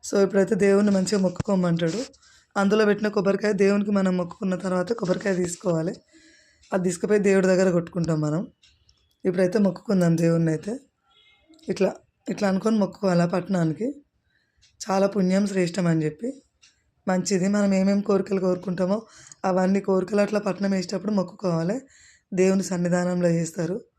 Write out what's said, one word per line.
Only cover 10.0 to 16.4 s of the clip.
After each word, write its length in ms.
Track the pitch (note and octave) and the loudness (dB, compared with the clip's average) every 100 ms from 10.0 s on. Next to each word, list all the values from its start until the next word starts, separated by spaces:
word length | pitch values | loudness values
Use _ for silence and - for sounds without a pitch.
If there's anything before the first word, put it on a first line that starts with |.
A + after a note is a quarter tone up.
| F3 E3 | 2 2
దేవుణ్ణి 320 | E3+ E3 E3 | 2 2 0
అయితే. 260 | D#3 G3 B3+ _ _ _ _ _ _ _ - - | -2 -6 -10 _ _ _ _ _ _ _ -20 -10
ఇట్లా, 260 | F#3 F#3+ - _ _ - | -2 -2 -2 _ _ -10
ఇట్లా 200 | F#3+ G3+ | -2 0
అనుకొని 300 | F#3+ A3 A3+ | 0 0 0
మొక్కుకోవాలి 440 | F#3+ - G3 F3 | 0 -2 0 2
ఆ 40 | F3 | 2
పట్టణానికి. 760 | F#3 F3+ F#3 E3 D#3 A#3 C#4+ _ _ _ _ _ _ _ _ - | 0 -2 0 0 -2 -6 -6 _ _ _ _ _ _ _ _ -2
చాలా 160 | F#3+ G3 | 0 0
పుణ్యం 400 | G3 F#3 F#3+ G#3 | 0 0 2 0
శ్రేష్టం 400 | G3 F3 F3 F3 | 0 -2 0 0
అని 180 | D#3+ | 2
చెప్పి 380 | D3+ D3+ A#3+ C#4 | 0 -4 -10 -10